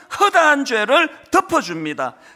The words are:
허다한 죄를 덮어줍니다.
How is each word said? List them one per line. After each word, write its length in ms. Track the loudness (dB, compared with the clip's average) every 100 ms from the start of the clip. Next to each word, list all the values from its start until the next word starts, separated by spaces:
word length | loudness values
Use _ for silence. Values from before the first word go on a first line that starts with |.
| -14 -2
허다한 440 | 0 4 2 2
죄를 440 | 0 -2 2 2 2 -4 -2
덮어줍니다. 840 | -2 0 -2 -4 -8 -8 -6 -8 -8 -20